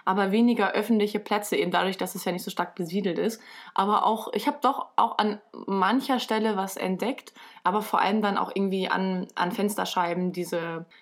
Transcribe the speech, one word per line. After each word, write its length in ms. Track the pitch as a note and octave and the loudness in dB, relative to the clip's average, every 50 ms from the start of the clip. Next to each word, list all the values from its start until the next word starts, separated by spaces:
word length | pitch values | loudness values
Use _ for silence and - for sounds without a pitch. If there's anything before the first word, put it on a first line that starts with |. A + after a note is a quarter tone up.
| - | -2
aber 280 | - F#3+ G3+ G3 F#3+ G3 | 0 2 2 2 2 4
weniger 400 | A3 A#3 A#3+ A#3 A3+ G3+ F#3+ - | 4 6 6 4 4 2 2 2
öffentliche 480 | - G#3 G#3+ A#3 G#3+ G#3 G#3 - G#3 | 0 2 4 4 4 4 2 0 -4
Plätze, 360 | G#3 - G#3 G#3 G#3 - - | -2 0 -2 -2 0 0 0
eben 140 | - F3 F3+ | 0 0 2
dadurch, 260 | F3+ E3+ F#3 D4 C#4+ | 2 2 2 2 0
dass 180 | - F3+ F3+ - | -2 -6 -6 -6
es 80 | F#3+ - | -6 -4
ja 80 | F#3+ F3+ | -4 -4
nicht 100 | F3+ - | -4 -6
so 60 | G3+ | -6
stark 240 | - - F3+ - - | -4 -4 -4 -6 -4
besiedelt 440 | - F3+ D#3+ F3 G3+ F#3+ F#3+ E3 - | -8 -6 -4 -2 -2 -2 -2 -2 0
ist. 200 | - G#3+ A3+ - - - - - - - - | -2 -2 -2 -6 -14 -20 -20 -20 -20 -8 -2
Aber 300 | - G3 G3+ G#3+ - - | -2 0 2 2 2 2
auch, 280 | G#3+ A3 A3 - - - | 2 0 0 -4 -4 -4
ich 140 | G#3 - - | -2 -2 -2
hab 120 | - - | -2 2
doch 280 | - B3+ C4+ - - - _ | 0 0 0 0 -6 -4 _
auch 220 | - A3 A#3 - - | 2 2 2 2 0
an 220 | G#3+ G#3+ G#3 G#3 - _ - - - | 0 0 0 -4 -10 _ -18 -14 -6
mancher 520 | - G3 G3 F#3 F#3+ A3+ C4+ C4 - C4 A3+ | -2 0 2 4 4 2 2 2 2 0 0
Stelle 380 | - - A3 A3 G#3+ A3+ G#3 | 0 0 0 2 2 0 0
was 200 | F#3+ F#3+ G3 - | 0 -2 -4 -6
entdeckt, 560 | - - F#3 F#3+ F3+ G3 A3 C#4 - - - _ - - - - - _ | -6 -4 -4 -2 -2 -2 -4 -4 -6 -12 -20 _ -20 -20 -20 -20 -4 _
aber 180 | F3+ F#3+ G#3+ | 0 0 0
vor 200 | G#3 - - - | 0 0 2 2
allem 200 | - F#3 G#3 A3 G#3 | 2 2 2 2 2
dann 140 | G3+ G3 - | 2 2 0
auch 120 | - - - | -2 -2 -2
irgendwie 340 | G3 G3 F#3+ F#3+ F#3+ F#3 - | -2 0 0 0 -2 0 0
an, 400 | - F#3 F#3+ F#3+ F#3 F3+ F3+ - - | 0 0 0 0 -2 -2 -4 -6 -4
an 180 | - F3+ F3+ - | -2 -2 -2 0
Fensterscheiben 800 | - G3 G3+ G#3 - - - - F#3 F3 E3+ F3 F3+ F3+ F3+ F3+ | 0 -2 0 0 -2 -4 -2 0 0 0 0 0 0 -2 -2 -2
diese, 520 | F3+ F3 E3+ - E3+ E3 E3 E3 E3 E3+ - - - | -4 -6 -4 -4 -4 -4 -4 -6 -8 -10 -12 -18 -20